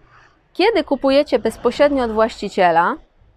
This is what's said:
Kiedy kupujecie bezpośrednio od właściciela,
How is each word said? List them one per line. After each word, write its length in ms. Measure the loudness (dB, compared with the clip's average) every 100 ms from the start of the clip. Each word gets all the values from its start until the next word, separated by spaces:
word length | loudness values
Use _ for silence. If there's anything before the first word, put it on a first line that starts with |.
| _ _ _ _ _
Kiedy 300 | -2 0 0
kupujecie 560 | -2 -2 0 2 2 -2
bezpośrednio 640 | -4 -4 -4 0 0 0
od 80 | -2
właściciela, 840 | -2 -2 -4 -6 0 2 4 0 -2 -12 _ _